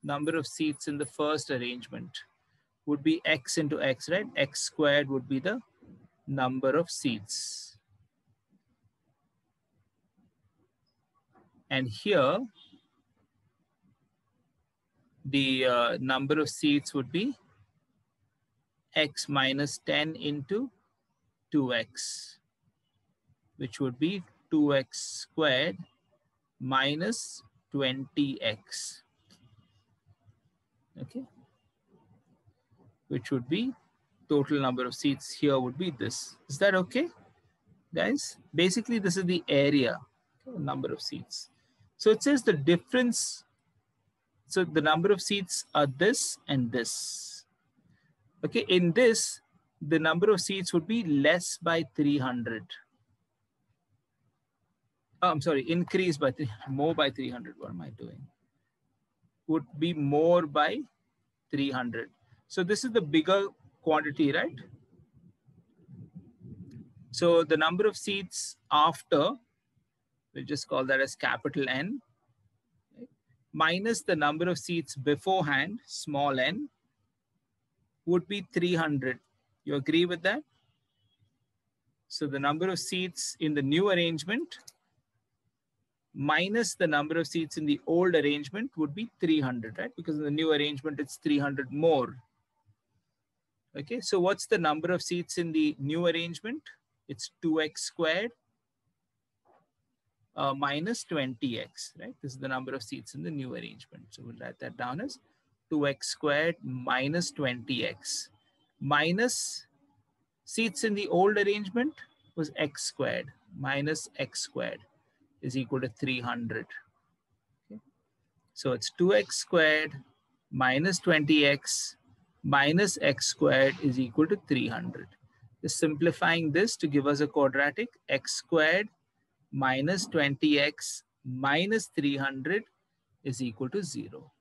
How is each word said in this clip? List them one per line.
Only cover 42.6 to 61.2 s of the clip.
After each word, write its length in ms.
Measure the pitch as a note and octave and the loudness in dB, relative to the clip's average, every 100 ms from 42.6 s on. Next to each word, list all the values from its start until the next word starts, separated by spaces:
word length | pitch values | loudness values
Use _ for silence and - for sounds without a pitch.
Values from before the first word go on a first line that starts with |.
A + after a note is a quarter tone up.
| C#3 F3 - B3+ A#3+ A3+ - - _ _ _ _ _ _ _ _ _ _ _ | 4 2 4 2 2 0 -4 -8 _ _ _ _ _ _ _ _ _ _ _
so 160 | - | 0
the 180 | F3 D#3 | 2 2
number 300 | D3+ D#3 F3+ | 4 4 4
of 100 | G3+ | 2
seats 440 | - G3+ F#3 - - D3+ | 2 -2 -2 -6 -2 2
are 100 | C#3+ | 2
this 520 | C3 F#3 C#4 - - - | 4 2 2 -2 -6 -4
and 240 | C#3 A#2+ | -2 0
this. 720 | B2 A2+ - - - - - _ _ _ _ _ _ _ _ _ _ | -2 -4 -6 -8 -10 -12 -16 _ _ _ _ _ _ _ _ _ _
Okay, 220 | D#3+ A#3 A3 | -4 -2 4
in 240 | F#3 F3 | 4 6
this, 480 | E3 B3 A3 - - _ _ _ _ | 6 6 6 0 -6 _ _ _ _
the 200 | D3 D#3+ | 0 2
number 320 | D#3+ D#3+ G#3 | 4 4 4
of 100 | G3+ | 4
seats 320 | - G3 F#3 | 2 -4 0
would 140 | F3 D#3+ | 0 2
be 160 | A3+ | -2
less 560 | F#3 C#3+ C#3+ F3 F3 - | 2 4 6 4 0 -4
by 240 | E3 E3 D#3+ - | 0 0 -2 0
three 220 | C#3+ C#3+ | 2 2
hundred. 480 | B2+ B2 A#2 A2+ A2+ - _ _ _ _ _ _ _ _ _ _ _ _ _ _ _ _ _ _ _ _ _ _ _ _ | 0 -2 -4 -6 -10 -20 _ _ _ _ _ _ _ _ _ _ _ _ _ _ _ _ _ _ _ _ _ _ _ _
Oh, 100 | F3+ | 2
I'm 100 | D#3 | 2
sorry, 200 | E3 C#3+ C3 | 2 0 2
increase 480 | E3+ F3 F#3 F#3 D3 | 0 2 2 2 2
by 140 | C#3+ | 0
three, 180 | B2+ C#3 G#2 - | 0 -6 -8 -8
more 280 | C3+ D#3 E3 | -2 0 2
by 160 | C#3 | 0
three 180 | - C3 | 0 -10
hundred. 260 | B2 A#2+ - | -10 -14 -16
What 100 | - | -14
am 120 | - | -12
I 80 | - | -14
doing? 380 | A2 A#1 - - _ _ _ _ _ _ _ _ _ _ _ - | -14 -16 -16 -20 _ _ _ _ _ _ _ _ _ _ _ -2
Would 160 | D#3+ D3 D3 | -2 -2 -4
be 140 | E3 | -2
more 520 | D#3+ C#3+ D3 D#3+ F3 D#3+ | 0 2 4 6 6 4
by 360 | D3 D3+ A3 C#4 _ _ _ | 0 0 0 -8 _ _ _